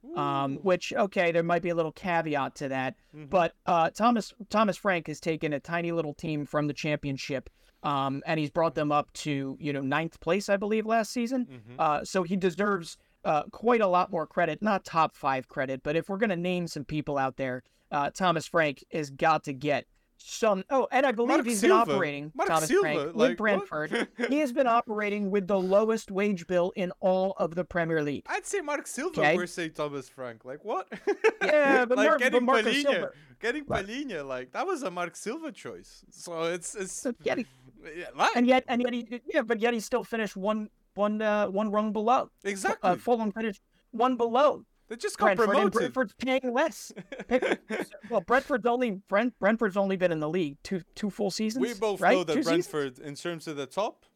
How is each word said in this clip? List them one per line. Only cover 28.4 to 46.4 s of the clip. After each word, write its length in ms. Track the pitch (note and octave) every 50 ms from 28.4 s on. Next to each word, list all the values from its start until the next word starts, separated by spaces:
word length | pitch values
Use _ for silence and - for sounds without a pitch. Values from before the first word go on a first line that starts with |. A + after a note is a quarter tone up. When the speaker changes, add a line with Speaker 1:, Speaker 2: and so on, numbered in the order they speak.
| -
Speaker 2:
say 160 | - - G4+
Mark 260 | D#4+ D4 D4 C#4+ -
Silva 320 | - - A#3+ C#4 F#4 E4 G3+
Speaker 1:
Okay. 120 | D#3 D3 E3
Speaker 2:
worse 200 | F3+ F3 F3 -
than 180 | - E3+ D#3+
Thomas 380 | D#3 - D3+ D3 C#3+ C#3+ B2+ -
Frank. 340 | _ - B2+ A#2+ A2+ A2+ _
Like, 180 | B2 C3+ D3
what? 240 | - G3+ B3 F#4 - _
<laughs> 500 | - - - - F#4+ - - A4 A4 -
Speaker 1:
Yeah, 440 | G4+ E4+ D4+ D4+ C#4+ C#4 C4+ C4 B3
but 100 | A#3 B3
Speaker 2:
Like, 120 | B3+ C4 D4+
Speaker 1:
Mar-, 100 | D#4 C#4+
Speaker 2:
getting 140 | A#3+ C4 G#3 B3
Speaker 1:
but 20 | B3 A#3+
Marcus 240 | B3+ A3+ G#3+ A#3 B3
Speaker 2:
Palhinha, 60 | C#4
Speaker 1:
Silva. 280 | D4 C#4+ B3+ F3+ D3+ - - - - _ - _
Speaker 2:
getting 240 | - A3+ A#3+ D4+ C#4+
Speaker 1:
Right. 200 | - - E3+ F#3+
Speaker 2:
Palhinha, 400 | G3 A3+ C4+ D4+ C4+ G3+ D#3 C#3 C3+
like, 240 | C3 B2+ B2+ B2+
that 140 | - G3+ C4
was 160 | F#4 F#4+ C#4
a 80 | C4 F#3+
Mark 260 | F3 F3+ F3 E3+ E3+
Silva 340 | - - G3+ A#3+ D#4+ D#4+ D4
choice. 520 | G3+ - - C3 G2+ F2 G2 - - - - _
So 320 | - - - F3 E3+ D#3+ E3
it's, 300 | E3 F3 F3+ E3+ - -
it's 180 | A3 F#3+ F#3
Speaker 1:
So 220 | - - - C4+ A#3 _
yet 160 | - - C4 D4
he 80 | A3+ - _ _ - - _ - - - D3+
Speaker 2:
yeah, 100 | E3+ E3 - -
like 220 | C#3+ G3 - A4+
Speaker 1:
and 100 | F#4 B3
yet, 180 | A#3+ C4 B3+ B3+ -
and 140 | C4 A#3+
yet 100 | B3 A#3+
he, 300 | B3 A#3+ A#3 A3 A#3 A#3+ _
yeah, 140 | D4+ - D#4
but 180 | A#3 A3 A#3+ G#3+
yet 120 | G#3+ A#3
he 80 | A#3+ A3+
still 240 | G3+ - B3 A#3 F#3+
finished 320 | - - A3+ G#3+ G3 -
one, 320 | G3 F#3 G3 G#3+ A3 G#3+ G#3+ _ _ _ _ _
one, 280 | F#3+ G3+ G#3+ G#3+ G#3+
uh, 240 | A3 G#3+ G#3 G#3 G#3
one 240 | G3 F#3 F#3+ G#3+ G#3+
rung 220 | G3+ G#3+ G#3+ A3 G3+
below. 360 | A3 G#3+ A3+ B3 C4 - - _ _ -
Speaker 2:
Exactly. 460 | - G3+ G3 G3 G4 A4+ - - F#3
Speaker 1:
Uh, 60 | F3+
Fulham 360 | E4 - A#3+ B3 A3+ A3+ G#3+
finished 300 | - A3+ A3 A3+ G3 - _ _ _ _ _ _
one 240 | - A3+ B3 C4 C4 A3+
below. 460 | B3 A#3 A3+ B3 D4 D4 - - - _ _ _ _ _
Speaker 2:
They 60 | A3+
just 200 | A#3 - G#4+ -
got 200 | - G#3 G#3+ F#3+
Speaker 1:
Brentford, 100 | F#3 A#3
and 80 | G#3 G3+ - G3+ G3
Speaker 2:
promoted. 0 | - A3 F#3+ - A#3+
Speaker 1:
Brentford's 180 | C4 B3+ G3 - _
paying 340 | - C4 C4 C4